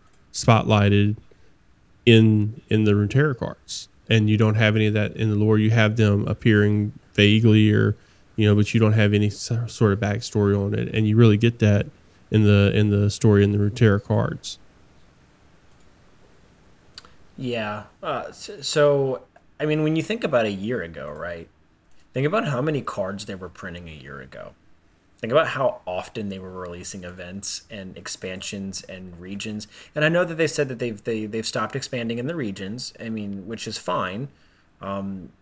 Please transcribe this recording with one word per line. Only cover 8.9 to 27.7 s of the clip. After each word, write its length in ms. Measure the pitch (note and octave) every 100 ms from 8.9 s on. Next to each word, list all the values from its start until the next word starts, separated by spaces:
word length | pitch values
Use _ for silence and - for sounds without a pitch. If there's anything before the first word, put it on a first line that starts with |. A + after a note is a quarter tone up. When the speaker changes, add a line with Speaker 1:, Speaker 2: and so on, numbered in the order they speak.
Speaker 1:
have 220 | A2 G#2 G#2
any 120 | G#2
s-, 240 | - - A#2 A#2
sort 280 | - A2
of 60 | G2
backstory 560 | G#2 G#2 - G#2+ G2+ G2+
on 200 | G2 G#2
it. 180 | A#2+
And 140 | A2 A2
you 80 | A2
really 220 | A#2 G#2
get 200 | A#2 A#2
that 300 | G#2+ G2+ - - _ _ -
in 140 | G#2+
the, 280 | G#2 G2+ G2+ G#2
in 160 | G#2
the 180 | G2+ G2+
story 340 | - A2 G2+
in 80 | G2+
the 60 | G#2
Runeterra 460 | G#2 G#2+ A2+ G2+
cards. 560 | - G#2+ A2+ - - - - _ _ _ _ _ _ _ _ _ _ _ - _ _ _ _ _ _ _ _ _ _ - - - - -
Speaker 2:
Yeah. 460 | C3 A#2 G#2+ G#2 G#2 _
Uh, 240 | F3 B2+ -
s-, 220 | - - G3+
so, 640 | C#3 D#3 D3 C#3+ C3+ B2+ - _ _ -
I 60 | D3+
mean, 180 | D3+
when 120 | D#3 D#3+
you 80 |
think 200 | D3+ A3+
about 220 | F3+ B2+ A2
a 60 |
year 300 | G2 G#2 A#2+
ago, 280 | E2+ D#2 C#2+
right? 380 | D2+ E2+ E2+ E2+ _ _ _ _ - _
Think 140 | B2+ C#3+
about 200 | G#3+ G#3
how 140 | B2+
many 200 | D3+ C#3+
cards 440 | - - F#2+ G2 -
they 100 | F#2+
were 140 | F2+
printing 400 | - F#2+ F2 E2+
a 40 |
year 280 | D#2 C#2 C#2+
ago. 320 | C2+ - G1+ - _ _ _ _ _ _
Think 120 | A2+
about 160 | C#3 C#3
how 340 | C3+ B2+ - -
often 420 | F2+ - - G2+
they 100 | G2
were 120 | F#2
releasing 520 | F#2 F2+ F2 F#2 G2
events 600 | F2+ F2+ F2 G2 - -
and 280 | -